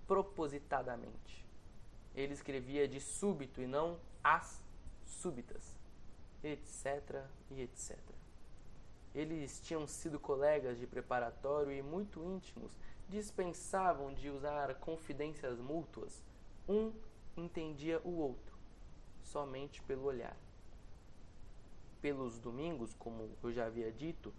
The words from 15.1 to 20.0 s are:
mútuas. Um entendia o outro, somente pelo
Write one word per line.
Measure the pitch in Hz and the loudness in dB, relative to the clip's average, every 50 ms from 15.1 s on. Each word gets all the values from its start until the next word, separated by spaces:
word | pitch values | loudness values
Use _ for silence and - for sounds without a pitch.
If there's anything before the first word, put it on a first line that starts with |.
| 139 135 147 156 151 - 151 127 123 117 | 0 0 0 0 0 -2 0 0 0 0
mútuas. | 123 135 156 170 151 - - - - - - - - - - - - - - - - - | 0 0 0 0 0 -2 -6 -6 -6 -6 -8 -10 -10 -12 -12 -12 -12 -10 -10 -4 2 4
Um | 202 214 220 220 226 - - - - - - - - | 6 6 6 4 0 -4 -6 -8 -8 -8 -8 -6 -4
entendia | 170 170 170 - 170 160 156 151 135 151 165 165 160 - | -2 -4 -2 -2 -2 -2 -2 -2 0 2 4 4 4 2
o | 180 | 2
outro, | 175 165 151 131 123 - - - - - - - - - - - - - - - - - | 2 4 2 2 2 -2 -6 -8 -10 -10 -12 -12 -12 -12 -10 -12 -10 -10 -10 -10 -8 -8
somente | - - - 147 143 139 131 131 143 143 - - | -6 -2 0 0 0 0 -2 -4 -4 -4 -6 -8
pelo | - - 135 131 | -2 0 0 4